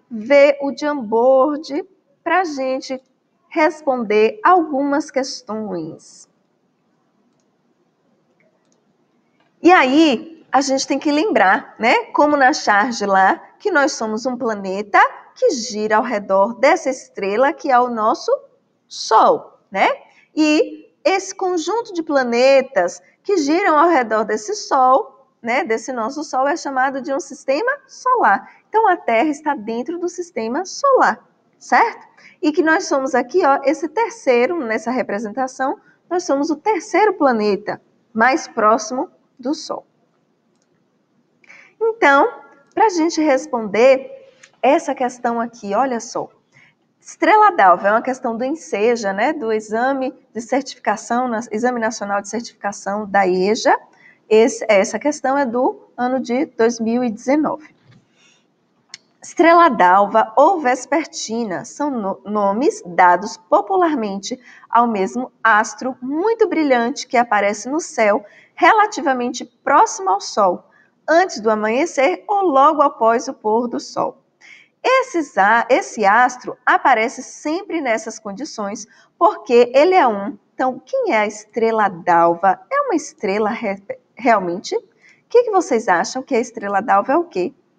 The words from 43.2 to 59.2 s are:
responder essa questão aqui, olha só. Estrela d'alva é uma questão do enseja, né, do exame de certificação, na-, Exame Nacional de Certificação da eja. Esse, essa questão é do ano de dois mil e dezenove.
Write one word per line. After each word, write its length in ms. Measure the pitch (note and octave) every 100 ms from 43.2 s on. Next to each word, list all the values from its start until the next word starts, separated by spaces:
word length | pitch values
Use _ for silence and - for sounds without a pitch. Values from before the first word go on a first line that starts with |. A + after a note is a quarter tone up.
responder 880 | D#4 C4 - A#3+ A3 G3+ B3+ C4+ - - - _ _ _
essa 340 | A#3+ D#4+ -
questão 460 | C4+ B3 A#3+ A#3+ A#3
aqui, 340 | A#3 - G3+
olha 240 | G3+ C4+ A#3
só. 300 | A3 F3 C#3 _ _ _ _ _ _ _
Estrela 500 | - - D#4+ G#4+ G#4
d'alva 380 | F4 F#3+ F3 G3+
é 40 |
uma 100 | A3
questão 340 | B3 C4 B3 A3+
do 80 |
enseja, 680 | B3+ D#4+ - G3+ A3 A#3 G3+
né, 180 | F#3+ B3
do 180 | D#4 A3+
exame 640 | A3 G#3+ A3 B3+ C4+ C4 - _
de 80 | A3
certificação, 840 | A3+ C4+ C4+ - - G#3 - A#3+ B3+
na-, 140 | A3 A#3
Exame 300 | G#3+ B3 B3
Nacional 400 | A3 A3+ G3+ G3+
de 80 | G3+
Certificação 840 | A3 A#3 - G3+ G3+ G3 G#3 G#3
da 160 | G3+ F#3+
eja. 480 | F#3 F#3 A3 C4+ A#4+ - _ _ _ -
Esse, 380 | G#3+ A3+ - -
essa 300 | G3+ G#3+ G#3+
questão 380 | C#4+ D4 C4 C#4
é 80 | C4+
do 420 | A#3+ C#4+ - _ -
ano 240 | B3 B3+
de 240 | A#3+ A#3+
dois 340 | D#4+ - A3+ A#3+
mil 240 | A3+ A#3+
e 80 | B3
dezenove. 640 | G#3 - D4+ C4 - - _ _ _ _ _ _ _ _ _ _ _ _ - _ _